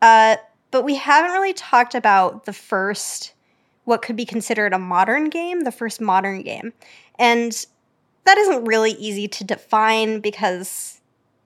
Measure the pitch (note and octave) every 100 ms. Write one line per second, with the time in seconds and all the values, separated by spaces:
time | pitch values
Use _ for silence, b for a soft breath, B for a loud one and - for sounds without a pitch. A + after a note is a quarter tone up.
0 | A3+ A3+ A3 G#3+ - _ _ C4 C4 C4+
1 | C#4 D4 F4 F#4 G4 F#4 - A#3+ A#3+ B3
2 | A3 G3 F#3 A3 - G3+ - G3 F#3+ G3
3 | - - - _ _ _ _ _ - A#3
4 | - A3+ A#3+ A#3 - A3 G#3 F#3 F#3 F3+
5 | G3 C4+ D#4 E4 F4 F4+ C4+ - A3+ -
6 | G#3+ F#3 G3 F#3+ - - A3+ - b b
7 | b - A#3+ A#3 A#3 A3 - _ _ _
8 | _ _ F#4+ G4+ G4+ C4+ A#3 A3 A3 G#3
9 | G#3+ G3+ G#3 - F#3+ G3+ _ G#3+ A3 A3
10 | A3 A3 G#3 G#3 G#3 F3+ F#3 - - -
11 | _ _ _ _